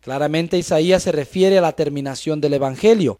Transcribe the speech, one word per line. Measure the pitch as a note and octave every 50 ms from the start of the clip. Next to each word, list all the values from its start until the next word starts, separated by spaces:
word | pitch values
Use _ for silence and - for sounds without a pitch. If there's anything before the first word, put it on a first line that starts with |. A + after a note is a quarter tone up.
Claramente | _ - C3 C#3 D3 D3 D3+ D#3+ E3+ E3 -
Isaías | F3 E3 - F3 D#3 D#3+ F3 F#3 G3+ -
se | F#3+ E3
refiere | D3+ C#3 - - F#3 F#3 F#3+ G3 F#3+
a |
la | F3 D#3+ D3+
terminación | - D#3+ C#3+ C#3+ C#3+ C#3 C#3 C3 B2+ - D#3+ D#3 D3+
del | C#3+ - C#3+
evangelio. | C#3 C#3 C3+ C3 B2 - G#3+ A3+ A3 F3+ B2+ G2 _